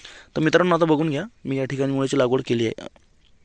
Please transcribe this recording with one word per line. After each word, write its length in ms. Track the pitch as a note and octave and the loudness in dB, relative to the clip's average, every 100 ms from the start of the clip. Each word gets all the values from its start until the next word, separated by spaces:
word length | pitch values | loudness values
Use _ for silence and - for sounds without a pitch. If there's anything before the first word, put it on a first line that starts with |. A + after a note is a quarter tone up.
| - - - D3+ | -20 -20 -10 -2
तर 60 | |
मित्रांनो, 340 | D#3 E3 F3+ E3 | 2 4 4 2
आता 100 | E3 | 2
बघून 240 | D3+ E3 | 2 0
घ्या, 140 | C#3+ A3 - C3+ | -4 -8 -10 -6
मी 120 | C3+ | -4
या 80 | C3 | -4
ठिकाणी 280 | C3+ C#3 | -2 -2
मुळ्याची 240 | C3+ C3+ C3+ | 0 0 2
लागवड 240 | B2 C3 C3 | 2 0 0
केली 200 | A#2 A2+ | 0 0
आहे. 160 | - - - _ _ _ _ | -4 -12 -18 _ _ _ _